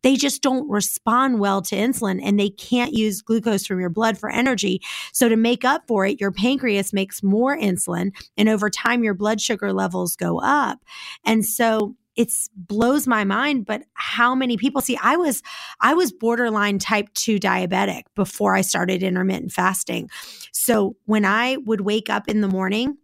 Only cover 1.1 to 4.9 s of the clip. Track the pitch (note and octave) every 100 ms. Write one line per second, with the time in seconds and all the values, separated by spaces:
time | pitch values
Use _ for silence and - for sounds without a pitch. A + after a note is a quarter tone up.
1.1 | A#3+ C4+ A#3 G3+ G3 F3+ G3+ A3+ - G#3
2.1 | F#3 F#3 G3+ G3 G3 - B3 A#3+ A3 G#3+
3.1 | F#3+ - A3 A3+ G3+ - F#3 F3+ E3+ A3+
4.1 | A3 - - C4 A3+ G3+ F#3 -